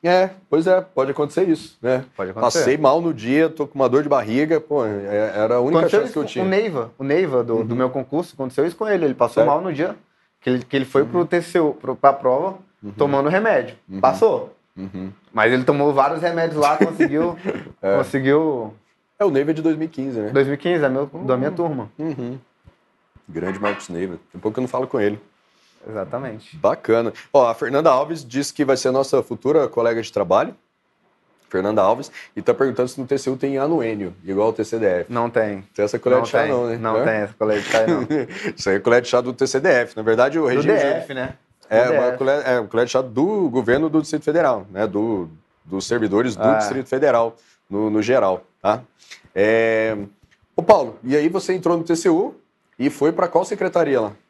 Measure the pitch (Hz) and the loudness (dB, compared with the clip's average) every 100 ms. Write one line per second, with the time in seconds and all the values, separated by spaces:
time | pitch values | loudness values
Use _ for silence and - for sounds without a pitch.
0 | 170 185 190 - _ 151 165 185 185 - | 4 2 2 -4 _ 0 4 2 2 -2
1 | 131 139 147 - 185 156 - _ 120 131 | -2 -2 -2 0 0 0 -4 _ -2 -2
2 | - - 95 98 120 - 123 147 139 151 | -4 -10 -10 0 0 2 2 2 2 2
3 | 170 135 110 143 160 160 139 139 131 127 | 0 -4 0 2 2 -2 -8 0 2 2
4 | 147 139 107 120 156 160 151 147 113 101 | 2 0 0 -2 2 0 0 -2 -2 -4
5 | 101 104 107 98 110 120 123 165 170 196 | -4 -2 -2 0 0 2 2 2 4 2
6 | 233 160 143 - 190 190 220 151 117 - | 0 -4 -6 -4 0 0 0 -4 -8 -8
7 | 135 151 185 127 117 113 110 117 127 131 | -2 0 2 0 0 -2 -2 -2 -2 -4
8 | 131 151 175 - 131 131 160 170 214 196 | -6 -6 -6 -8 -8 -2 -2 -2 -2 0
9 | 151 127 117 - 117 147 185 143 180 214 | 0 0 0 4 2 2 -2 -4 -4 -6
10 | _ _ _ _ - 127 120 139 131 139 | _ _ _ _ -2 -2 -2 -4 0 0
11 | 131 175 170 175 170 180 156 135 127 123 | 2 0 0 -2 0 0 0 -2 -8 4
12 | 139 139 127 131 185 190 - _ 104 101 | 4 4 0 0 -2 -8 -20 _ -16 -2
13 | 143 139 143 185 220 160 113 - _ 95 | 0 2 2 0 2 0 0 -12 _ 0
14 | 120 190 226 135 85 - _ - 95 92 | 0 4 2 0 -6 -16 _ -16 -14 -12
15 | 95 98 _ 110 110 127 127 147 147 139 | -12 -14 _ 2 4 4 2 2 2 2
16 | 135 160 170 170 165 151 143 151 180 160 | 2 0 -2 -2 -2 0 0 2 0 0
17 | 320 143 170 170 190 - - - 95 101 | 0 0 -2 -4 -8 -8 -12 -6 -2 0
18 | 127 139 131 143 160 135 107 107 _ _ | 0 -2 2 2 2 -2 -8 -14 _ _
19 | _ _ 202 135 143 156 160 156 160 147 | _ _ 0 2 0 0 0 -2 -4 -6
20 | 135 117 104 135 139 143 175 175 143 131 | -8 -6 0 2 2 0 -2 0 0 0
21 | 143 - 131 127 139 165 170 139 110 - | -4 -6 -2 0 0 -2 -4 -4 -10 -8
22 | 156 135 120 131 _ _ - _ _ _ | -8 -6 -10 -12 _ _ -20 _ _ _
23 | _ _ - 80 90 95 104 98 - 85 | _ _ -14 -8 -6 -4 -4 -4 -8 -8
24 | 92 82 _ 90 107 107 127 127 127 131 | -6 -8 _ -8 -6 -4 -4 -4 -4 0
25 | 104 107 _ _ _ _ _ _ - 110 | 0 -2 _ _ _ _ _ _ -14 -10
26 | 95 120 135 107 - 156 120 - - 113 | -8 -8 -10 -14 -18 -2 0 0 2 2
27 | 113 - - 143 120 113 127 139 160 131 | 2 -6 2 4 4 0 0 2 4 4
28 | 151 165 131 127 139 - 135 131 135 131 | 0 -6 -8 -6 -6 -2 0 2 2 0
29 | 135 135 117 107 131 156 120 - 117 117 | 0 0 -2 -4 0 2 2 0 0 0
30 | 110 - 92 95 165 - _ _ _ _ | -4 -4 2 2 2 -6 _ _ _ _
31 | _ _ _ _ _ 95 98 107 95 120 | _ _ _ _ _ -4 0 2 2 2
32 | 143 - - - - 117 135 123 127 135 | -4 -16 -16 -6 -2 0 0 0 -4 -4
33 | 123 139 131 131 139 139 143 165 113 107 | -4 -4 -2 -4 -4 -2 0 0 -2 -4
34 | 92 90 87 95 110 110 107 113 104 90 | -8 -10 -6 0 0 0 -4 0 0 0
35 | - 120 117 117 110 98 98 - 104 117 | -2 -4 -2 0 -2 -4 -12 -4 -2 -2
36 | 127 127 117 127 113 123 120 117 113 110 | 2 2 2 0 2 0 -2 -4 -2 0
37 | 123 110 104 - 107 104 95 113 175 156 | 0 0 -2 -2 0 0 0 0 2 0
38 | 123 151 120 - 208 - 101 98 117 120 | 0 -4 -4 -8 -10 -6 -2 0 4 2
39 | 120 123 123 123 131 131 165 131 120 - | 4 -2 -2 -2 -2 0 2 2 0 -4
40 | 110 113 131 160 143 131 156 208 139 - | 0 2 2 2 0 0 2 2 2 -2
41 | - 131 131 - _ _ _ 110 123 135 | -6 -8 -8 -10 _ _ _ 2 4 2
42 | 123 127 135 143 131 123 104 113 123 127 | 0 0 0 0 2 0 0 -2 0 0
43 | 127 113 170 214 170 123 110 127 160 156 | -2 0 0 0 0 0 2 2 2 0
44 | 147 156 - 156 156 113 95 92 107 98 | -2 -4 0 2 2 0 -4 -4 -2 -2
45 | 113 104 85 80 _ _ - 95 - 120 | -2 -4 -6 -14 _ _ -10 -8 -4 -2
46 | 110 101 127 104 107 110 104 135 127 135 | 0 0 0 0 0 2 0 -4 -4 0
47 | 143 117 117 113 _ _ _ 101 107 107 | 2 2 0 -4 _ _ _ -4 0 0
48 | 107 131 98 - - _ 98 113 123 _ | 2 2 2 -2 -6 _ -2 -2 -6 _
49 | _ - _ 92 104 113 113 113 110 104 | _ -20 _ 0 2 4 2 2 0 -4
50 | 101 _ _ _ _ - 170 202 123 110 | -10 _ _ _ _ -6 6 6 6 -6
51 | 120 147 151 185 - 185 170 170 165 165 | -2 0 2 -2 -4 -2 0 0 0 0
52 | 185 165 240 - _ _ _ _ 135 147 | 2 2 0 -6 _ _ _ _ -4 0
53 | 147 165 180 170 185 196 185 175 151 131 | 0 2 2 0 0 -4 -2 0 2 0
54 | 107 101 | -2 -8